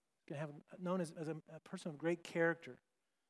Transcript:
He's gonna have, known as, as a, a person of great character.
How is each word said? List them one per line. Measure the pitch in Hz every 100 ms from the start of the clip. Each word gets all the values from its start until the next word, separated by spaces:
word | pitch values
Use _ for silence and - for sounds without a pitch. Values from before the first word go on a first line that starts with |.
| _ _
He's | -
gonna | 147
have, | 156 147 - 190
known | 175 185
as, | 160 165
as | 156
a, | 156 -
a | 156
person | - 190 180
of | 143
great | 160 170
character. | - 175 165 165 - 123 _ _ _ _